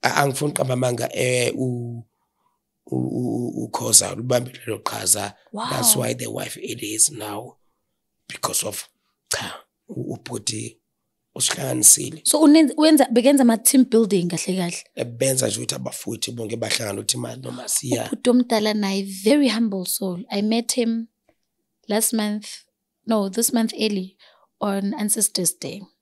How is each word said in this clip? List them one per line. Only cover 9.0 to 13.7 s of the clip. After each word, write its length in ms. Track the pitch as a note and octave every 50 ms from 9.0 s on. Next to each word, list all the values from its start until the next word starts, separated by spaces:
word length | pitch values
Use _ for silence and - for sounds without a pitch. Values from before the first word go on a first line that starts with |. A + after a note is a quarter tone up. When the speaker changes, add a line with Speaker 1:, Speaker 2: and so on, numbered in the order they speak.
| _ _ _ _ _ _
Speaker 1:
cha, 240 | - - - - - - - _ _ _ _ _
u-, 260 | A3 - B2 - A#2+
ubhuti 600 | A2+ _ - B2 A2+ G#2 - A2+ G#2+ A2+ - - _ _ _ _ _ _ _ _ _ _ _ _
usihlanganisile. 840 | C3+ B2+ - - - D3 C3 B2+ B2+ B2 - - - - - D#3+ D#3+ _
Speaker 2:
So, 160 | - - D4
unen-, 320 | D#4+ D4 D4 D#4+ D#4+ B3+ -
wenza, 300 | - D4+ D#4+ D#4 C#4 C4+ -
bekenza 300 | A#3+ A#3+ A3 C4+ C#4+ C4+
ama-team 420 | C4 A#3 A3+ A3 A#3 -